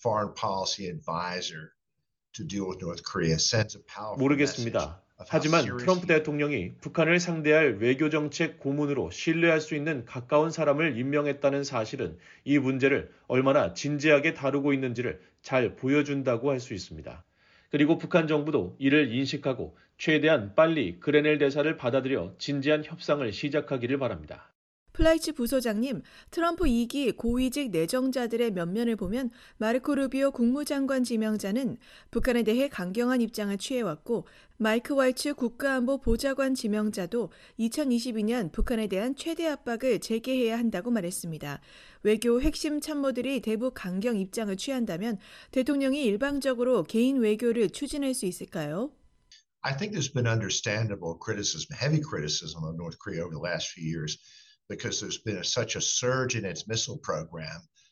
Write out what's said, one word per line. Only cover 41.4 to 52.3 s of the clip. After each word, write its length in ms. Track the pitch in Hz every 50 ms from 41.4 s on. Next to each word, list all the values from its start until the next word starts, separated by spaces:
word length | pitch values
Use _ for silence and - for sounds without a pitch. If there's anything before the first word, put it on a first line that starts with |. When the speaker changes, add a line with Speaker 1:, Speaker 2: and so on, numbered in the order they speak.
| 147 143 143 - - - - - - - - - -
Speaker 3:
외교 360 | 208 220 214 233 240 233 247
핵심 400 | 269 302 294 - - 302 302 294
참모들이 640 | - 311 311 285 277 269 233 254 233 262 277 240
대북 320 | - 226 220 214 240 262 247
강경 440 | - - 185 180 190 196 247 240
입장을 380 | 196 190 185 - 233 220 202 190
취한다면 600 | 190 - 277 269 254 233 208 170 160 202 240 226 190 - - - - - -
대통령이 560 | - 262 254 277 285 277 269 262 262 302 285
일방적으로 800 | 220 196 208 269 285 285 277 262 269 254 233 240 254 254 208 160
개인 340 | - - 220 240 262 277
외교를 540 | 262 226 208 214 214 240 233 233 240 220 175
추진할 420 | - - 285 269 - 294 285 269 254
수 140 | - -
있을까요? 640 | 180 175 - - - - 180 151 147 151 185 240 302 - _ _ _ _ _ _ _ - - _ _ _ _
Speaker 1:
I 140 | - 135 139
think 220 | 139 208 202 208
there's 160 | 175 131 - -
been 140 | 135 120
understandable 880 | 117 113 113 98 95 92 - - 113 104 107 113 104 101 92 85 82 82
criticism, 560 | - - 110 107 101 101 - - 80 - - 147
heavy 260 | - 123 147 156 151
criticism 640 | - - 107 92 76 78